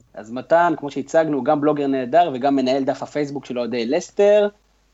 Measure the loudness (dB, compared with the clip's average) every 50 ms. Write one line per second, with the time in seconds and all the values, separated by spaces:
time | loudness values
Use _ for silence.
0 | _ _ _ -18 -16 -12 -10 -10 -2 2 4 4 4 4 0 -2 -6 -8 -8 -8
1 | -6 -2 0 0 2 2 0 -2 0 0 0 2 2 2 0 0 0 -2 -2 -2
2 | -2 0 2 2 2 2 0 -2 -2 0 0 2 2 0 0 0 0 -2 -4 -4
3 | -6 -8 -6 -6 -6 -4 -6 -10 -10 -8 -6 -6 -6 -4 -4 -4 -4 -2 -2 -4
4 | -4 -4 _ 2 4 4 4 4 4 0 -2 _ _ _ _ _ _ _